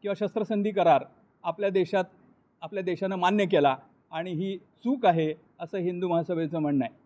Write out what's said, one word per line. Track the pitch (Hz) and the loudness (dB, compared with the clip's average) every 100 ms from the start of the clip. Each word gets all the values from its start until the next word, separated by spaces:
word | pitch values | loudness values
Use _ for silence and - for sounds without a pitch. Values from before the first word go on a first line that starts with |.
किंवा | 202 196 | -6 -4
शस्त्रसंधी | 202 - 208 214 202 | -2 -2 -2 0 0
करार | 202 170 160 - _ _ _ | 2 6 4 2 _ _ _
आपल्या | 175 165 202 | -8 -4 0
देशात, | 190 175 202 185 _ _ _ _ _ | 0 0 0 -2 _ _ _ _ _
आपल्या | 160 196 | -10 -8
देशानं | 180 175 190 190 | -6 -4 -4 0
मान्य | 180 208 190 | 2 2 2
केला | 165 143 135 - _ _ | 4 4 2 -8 _ _
आणि | 160 175 | -8 -6
ही | 165 190 190 | -6 -6 -8
चूक | _ _ 233 262 202 | _ _ -4 0 2
आहे | 165 156 151 _ _ | 2 0 -4 _ _
असं | 170 196 | -10 -4
हिंदू | 180 175 180 | -4 -4 -2
महासभेचं | 170 165 170 160 160 | -2 0 -4 -2 -2
म्हणणं | 151 143 117 | 0 0 -2
आहे. | - | -6